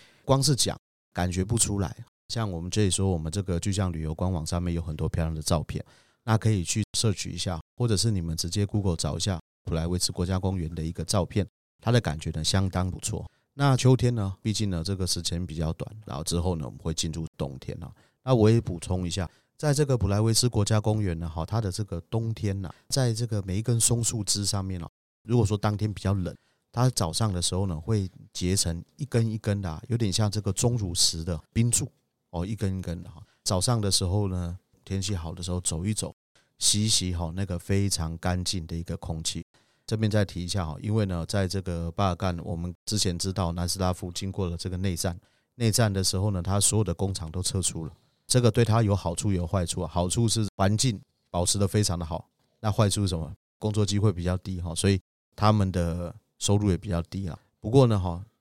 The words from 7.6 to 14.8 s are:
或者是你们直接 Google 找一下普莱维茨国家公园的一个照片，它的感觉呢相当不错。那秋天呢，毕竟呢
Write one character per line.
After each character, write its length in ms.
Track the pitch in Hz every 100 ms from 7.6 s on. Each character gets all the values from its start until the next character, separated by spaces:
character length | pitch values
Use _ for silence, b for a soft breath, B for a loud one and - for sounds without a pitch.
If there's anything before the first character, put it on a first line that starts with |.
| - -
或 100 | 120
者 80 | 98
是 140 | 113
你 100 | 101
们 160 | 82 80
直 140 | 87
接 160 | 101 101
Google 280 | 104 95
找 220 | 82 76 69
一 40 |
下 200 | - 85 - _
普 80 | -
莱 140 | 82 85
维 120 | 90
茨 140 | -
国 140 | - 90
家 120 | 95
公 200 | 95 95
园 100 | 78
的 100 | 82
一 80 | 80
个 100 | 85
照 220 | 82 104
片， 220 | 85 104 87 _ _ _
它 100 | 113
的 80 | 120
感 220 | 92 78
觉 80 | 80
呢 120 | 78
相 240 | 80 95 95
当 220 | 90 92
不 100 | 85
错。 260 | - 92 90 - _
那 200 | - 139 127
秋 180 | 123 131
天 180 | 123
呢， 220 | 117 98 92
毕 100 | 113
竟 160 | 101 101
呢 160 | 87